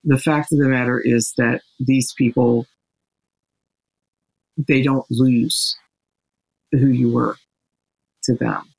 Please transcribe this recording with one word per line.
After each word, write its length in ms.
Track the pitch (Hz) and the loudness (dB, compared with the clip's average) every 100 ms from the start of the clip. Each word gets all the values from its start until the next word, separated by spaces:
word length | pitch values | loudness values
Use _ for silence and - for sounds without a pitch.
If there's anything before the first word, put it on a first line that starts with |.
The 160 | 160 135 | 2 2
fact 320 | - 151 151 | 2 0 0
of 80 | 151 | 0
the 100 | 139 | 2
matter 300 | 127 123 123 | 2 0 -2
is 340 | 120 117 110 - | 0 0 0 0
that 240 | 117 123 _ _ | 0 -2 _ _
these 340 | 127 131 123 | 0 0 0
people, 540 | - 123 120 120 120 117 _ _ _ _ _ _ _ _ _ _ _ _ _ _ _ _ _ _ - | 0 -2 2 0 0 -4 _ _ _ _ _ _ _ _ _ _ _ _ _ _ _ _ _ _ -10
they 240 | 147 139 | 0 0
don't 280 | 131 135 - | 2 -2 -4
lose 640 | 117 131 120 - - - - _ _ _ _ _ _ _ _ _ | 0 2 2 0 -4 -4 -8 _ _ _ _ _ _ _ _ _
who 160 | 139 135 | 0 2
you 220 | 127 120 | 2 0
were 280 | 117 117 - _ _ _ _ _ _ _ _ | 0 -4 -6 _ _ _ _ _ _ _ _
to 120 | - 120 | -4 -2
them. 380 | 120 - - | -2 -6 -10